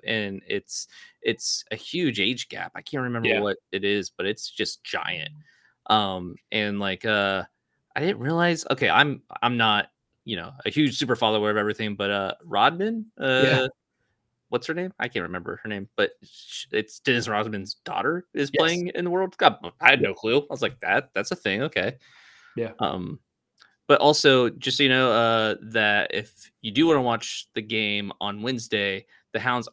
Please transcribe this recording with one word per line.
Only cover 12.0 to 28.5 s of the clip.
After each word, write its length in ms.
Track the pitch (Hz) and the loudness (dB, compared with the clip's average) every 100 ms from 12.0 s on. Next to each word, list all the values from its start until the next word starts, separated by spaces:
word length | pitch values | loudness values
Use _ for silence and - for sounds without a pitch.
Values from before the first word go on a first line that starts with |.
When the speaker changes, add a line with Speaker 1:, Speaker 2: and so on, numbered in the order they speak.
| 101 | -2
Speaker 1:
uh, 220 | 101 98 - | -2 -2 -6
Rodman, 600 | 170 101 120 170 208 226 214 - | -4 2 2 2 -4 -4 -10 -6
Speaker 2:
Yeah. 60 | 135 | 0
Speaker 1:
uh, 420 | 131 131 131 131 - _ _ _ _ _ _ - | 4 4 4 0 -6 _ _ _ _ _ _ -4
what's 160 | 120 - | -4 -2
her 60 | |
name? 180 | 165 185 - | -4 -6 -6
I 80 | 120 | -6
can't 160 | 117 | -4
remember 320 | 85 90 87 87 | -4 -6 -8 -10
her 60 | 110 | -8
name, 200 | 101 101 - | -8 -8 -2
but 160 | 101 - | -2 -2
sh-, 440 | - - - - - | -20 -20 -16 -14 -4
it's 300 | 107 107 - | -4 -4 -6
Dennis 260 | - 120 113 | 0 0 2
Rodman's 480 | 104 110 104 95 - | -2 -2 -4 -8 -12
daughter 420 | - - 127 175 - | -8 -4 -2 -2 -6
is 160 | 160 139 | -4 -2
Speaker 2:
Yes. 80 | - | 2
Speaker 1:
playing 280 | 160 175 175 | 2 2 -2
in 100 | - | -4
the 60 | 175 | -2
World 260 | 180 190 - | 0 -2 2
Cup. 280 | 156 107 - - | 2 2 -12 2
I 100 | - | 4
had 100 | 139 | 4
Speaker 2:
Yeah. 80 | 98 | 2
Speaker 1:
no 60 | |
clue. 240 | - 110 135 | -2 0 0
I 40 | 143 | 0
was 140 | 131 | -4
like, 160 | 113 - | -4 -4
"That, 300 | 90 107 131 | -2 0 0
that's 160 | - 107 | -6 -6
a 40 | 180 | -4
thing. 260 | 107 98 | -2 -2
Okay." 360 | 135 104 95 131 _ - - - - - | -2 -2 -4 -6 _ -20 -20 -20 -16 -8
Speaker 2:
Yeah. 160 | 113 - | -8 -4
Speaker 1:
Um, 400 | 107 92 90 151 _ _ _ _ _ _ - | -4 -4 -8 -10 _ _ _ _ _ _ 4
but 140 | 147 | 6
also, 500 | 147 151 147 131 120 | 6 6 6 6 4
just 260 | - 139 127 | 0 -4 2
so 60 | |
you 60 | 139 | 4
know, 220 | 131 127 | 4 4
uh, 420 | 113 117 113 110 - | 4 4 4 2 -2
that 500 | 110 113 107 104 - | -4 0 2 2 0
if 360 | 95 107 - - _ | -4 -6 -14 -20 _
you 80 | 113 | -6
do 140 | 107 165 | 2 4
wanna 160 | 147 | 4
watch 460 | 123 113 - - - | 2 0 -4 -10 -8
the 80 | - | -10
game 500 | 107 110 107 104 101 - | -4 -2 0 -2 -4 -6
on 220 | 101 104 | -6 -4
Wednesday, 640 | 117 | -4